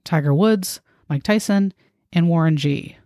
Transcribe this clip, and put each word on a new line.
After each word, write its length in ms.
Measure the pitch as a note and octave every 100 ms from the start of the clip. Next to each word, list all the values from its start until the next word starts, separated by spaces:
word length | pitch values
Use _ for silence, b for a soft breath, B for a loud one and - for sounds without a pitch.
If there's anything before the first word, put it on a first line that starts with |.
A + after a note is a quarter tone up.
Tiger 300 | - D#3+ C#3+
Woods, 480 | C#3+ G#3+ A3 F3+ - _ _ -
Mike 160 | D3
Tyson, 500 | - G#3+ - G3+ G3 - _ _ _
and 160 | F3 E3+
Warren 280 | E3 D#3+ D#3
G. 400 | C#3+ C#3 - -